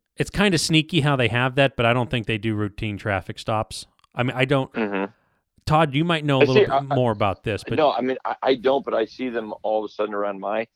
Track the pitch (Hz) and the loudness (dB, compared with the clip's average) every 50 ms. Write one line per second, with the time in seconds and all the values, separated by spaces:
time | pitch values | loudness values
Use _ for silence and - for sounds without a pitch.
0 | _ _ _ - 147 - - 170 202 208 175 147 - - 160 160 151 156 180 160 | _ _ _ -6 -6 -4 0 0 2 2 2 2 2 4 4 2 2 2 0 2
1 | 131 151 143 127 123 107 117 123 127 131 123 143 139 131 - - 117 113 120 127 | 2 2 2 2 2 2 2 0 0 2 2 2 2 2 2 2 2 2 2 2
2 | 120 113 127 120 104 - 113 107 101 113 107 104 104 101 - - 113 107 101 95 | 0 0 -2 -4 -2 -2 -2 -2 -2 -2 -2 -2 -2 -4 -4 -6 -6 -6 -6 -4
3 | - 110 98 92 - - - - - - 110 107 110 - - - - - _ _ | -4 -2 -2 -2 -4 -6 -12 -8 -6 -2 -2 -2 -2 -4 -8 -14 -14 -16 _ _
4 | _ _ _ - 123 127 117 127 131 127 143 135 131 - - 120 110 101 101 95 | _ _ _ -4 -4 -2 0 0 0 2 2 0 0 -2 -4 -4 -4 -2 -2 -2
5 | 98 98 - _ _ _ _ _ _ _ _ _ _ - 156 156 165 147 127 147 | -4 -4 -8 _ _ _ _ _ _ _ _ _ _ 2 2 4 2 2 2 0
6 | 165 175 170 156 147 147 139 131 131 127 131 - - - - 139 143 135 139 127 | 0 0 0 0 0 2 4 4 4 4 4 2 2 2 2 0 0 0 0 0
7 | 127 117 107 104 110 101 92 - - 113 104 95 - - 117 143 156 135 101 - | 2 0 0 0 0 -2 -2 -2 -4 -4 -6 -4 -4 -4 0 2 2 2 2 0
8 | 123 131 131 - - - 120 - - 123 135 120 104 131 135 139 104 123 107 110 | -2 -4 -4 -4 -6 -6 -6 -2 0 0 0 2 2 0 0 0 0 -2 -2 -2
9 | 113 - - - 131 127 117 117 110 107 - - - 104 110 107 107 101 - - | -2 -4 -6 -8 -8 -6 -6 -6 -6 -8 -10 -8 -4 -2 -2 -2 -4 -6 -4 -4
10 | 104 107 104 101 104 101 98 95 98 98 107 110 113 - _ | -4 -4 -2 -4 -4 -4 -6 -6 -6 -4 -4 -4 -4 -6 _